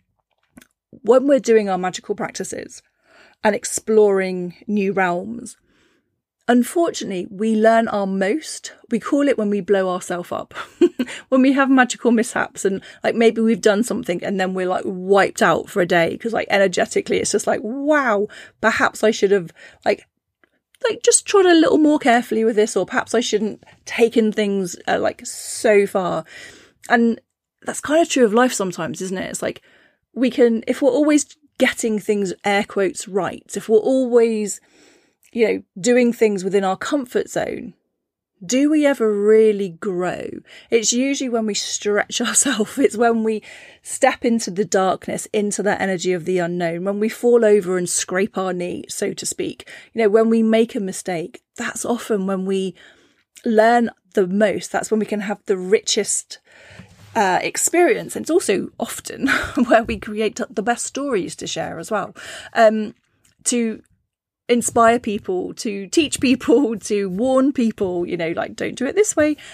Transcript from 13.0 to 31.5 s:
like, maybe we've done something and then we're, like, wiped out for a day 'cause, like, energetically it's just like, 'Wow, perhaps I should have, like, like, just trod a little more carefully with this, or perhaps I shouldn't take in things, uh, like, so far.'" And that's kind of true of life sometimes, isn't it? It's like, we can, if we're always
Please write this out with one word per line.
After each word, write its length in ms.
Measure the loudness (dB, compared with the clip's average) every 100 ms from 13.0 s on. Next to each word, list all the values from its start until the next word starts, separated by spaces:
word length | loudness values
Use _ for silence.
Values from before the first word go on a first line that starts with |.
like, 100 | -2
maybe 260 | 2 2 4
we've 200 | 2 2
done 240 | 2 2
something 400 | 0 -4 -4 -4
and 160 | -4 -2
then 140 | -2
we're, 120 | -2 -2
like, 180 | -2 -4
wiped 560 | -6 2 2 2 2
out 260 | 2 2 0
for 140 | -2
a 40 | 0
day 300 | 2 0 -2
'cause, 160 | -6
like, 160 | -4 0
energetically 680 | 2 2 2 -2 -2 -2 -2
it's 140 | 0
just 140 | -2 -2
like, 140 | -4
'Wow, 640 | -4 -4 0 2 2 0 -2 -8 -20 _
perhaps 440 | -2 0 -2 0
I 60 | 0
should 200 | 2 2
have, 220 | 2 -2 -12 -20 -8
like, 240 | -4 -4 _ _ _ _ _ _ _ _ -6
like, 140 | -2
just 240 | 2 2 2
trod 180 | 4
a 100 | 6
little 220 | 6 4 4
more 220 | 4 2
carefully 460 | 2 2 2 0
with 120 | 0 2
this, 200 | 2 0
or 100 | -2
perhaps 260 | -4 -2
I 80 | -2
shouldn't 440 | 0 0 -2 -6 _ _
take 320 | -10 0 2 4
in 160 | 2
things, 440 | 0 -2 -2 -4 -6 -4
uh, 120 | -2
like, 280 | -2 -4 -10
so 600 | -14 -12 -2 2 4 4
far.'" 380 | 0 -2 -4 -6 -14 -20 -20 _ _ 0
And 320 | 2 2 0 -8 _ _ _
that's 180 | -12 -10
kind 200 | -2 0
of 80 | 2
true 160 | 2
of 80 | 2
life 200 | 4 2
sometimes, 500 | 0 -6 -6 -8 -8
isn't 160 | -8 -8
it? 100 | -8
It's 140 | -8
like, 180 | -8 -8 _ _ _ _ _
we 160 | -2 0
can, 320 | 4 2 2 -2
if 140 | -2
we're 100 | 2
always 360 | 2 4 2 0 -12 _